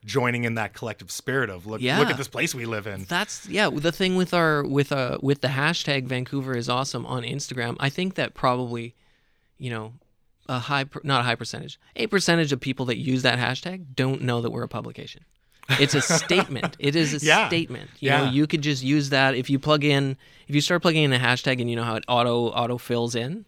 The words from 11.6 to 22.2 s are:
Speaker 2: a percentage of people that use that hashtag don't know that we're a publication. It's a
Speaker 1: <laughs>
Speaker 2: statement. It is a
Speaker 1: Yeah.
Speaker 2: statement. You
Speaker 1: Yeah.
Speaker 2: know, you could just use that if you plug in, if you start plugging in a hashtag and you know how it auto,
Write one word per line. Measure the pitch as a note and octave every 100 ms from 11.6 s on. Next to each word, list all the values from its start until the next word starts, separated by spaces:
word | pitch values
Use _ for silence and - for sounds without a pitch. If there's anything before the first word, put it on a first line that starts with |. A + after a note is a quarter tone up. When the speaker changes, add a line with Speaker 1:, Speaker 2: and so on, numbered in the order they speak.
| C#3+ - _ -
Speaker 2:
a | A3+
percentage | G3 F3 E3+ D3
of | C3
people | C3+ B2 B2+
that | A#2+
use | B2+ C3
that | B2 A#2+
hashtag | A#2+ C3 F3 F#3+ C#3+ B2+
don't | C3 C3+
know | B2 A#2
that | A#2
we're | A#2+
a | -
publication. | A2 A#2 - - - - _ _ _ - C3
It's | C#3 C#3+
a |
Speaker 1:
<laughs> | - D#3+
Speaker 2:
statement. | - F#3 - B2+ F3 -
It | C#3+ D#3+
is | D3 D3
a | D3+
Speaker 1:
Yeah. | F#3 F#3
Speaker 2:
statement. | C3 - B2+ - -
You | C3+
Speaker 1:
Yeah. | C#3+ C3
Speaker 2:
know, |
you | C3+ D3+
could | D#3+
just | D3 C3
use | C3 D3 C#3
that | C3+ C3+ B2+
if | C3
you | C3+
plug | D3+ D3+
in, | D3 C#3 C#3 C3+ - - -
if |
you | C#3+
start | - F3
plugging | F3 D#3
in | C#3+
a | B2+
hashtag | B2 B2 C#3+ B2+
and | A#2
you | A#2
know |
how | A#2 A2
it | -
auto, | A#2+